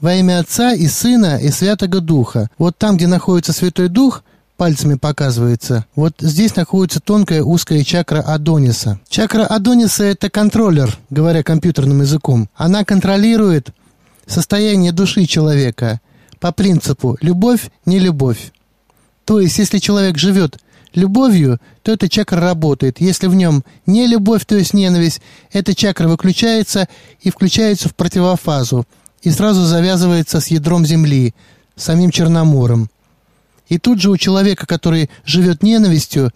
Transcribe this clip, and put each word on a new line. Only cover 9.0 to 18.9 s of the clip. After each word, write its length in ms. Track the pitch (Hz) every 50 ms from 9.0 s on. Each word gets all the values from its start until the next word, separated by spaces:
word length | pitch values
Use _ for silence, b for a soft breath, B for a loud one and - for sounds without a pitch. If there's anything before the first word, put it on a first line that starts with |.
| _ -
Чакра 340 | - 208 220 - - 220 214
Адониса — 600 | - 220 220 190 247 247 240 226 196 - - 208
это 260 | 202 196 - - 185
контроллер, 640 | - 208 214 208 - 226 226 196 160 143 131 113 - - - -
говоря 320 | 139 151 156 170 170 160
компьютерным 580 | 139 - 160 156 175 175 - - 131 139 139 139
языком. 480 | 139 135 156 143 - - 127 113 104 - _
Она 300 | - 156 170 196 214 196
контролирует 880 | - 202 190 196 190 196 202 208 226 226 220 214 190 165 143 - - - b b b b b b b b b b
состояние 680 | - - 175 170 - 202 208 214 214 202 190 175 175
души 340 | 170 180 196 180 - 208 175
человека 760 | - - 165 156 151 147 143 135 120 - - 120 113 107 113 b b b b b b b b
по 120 | - 175
принципу 640 | - - 185 196 175 151 - - 139 - - 123 123 -
«любовь – 500 | 151 170 180 180 214 240 247 214 - - _ _ -
не 140 | 170 185 196
любовь». 520 | 185 185 160 135 135 127 117 - - - _ _ _ _ _ _ _ _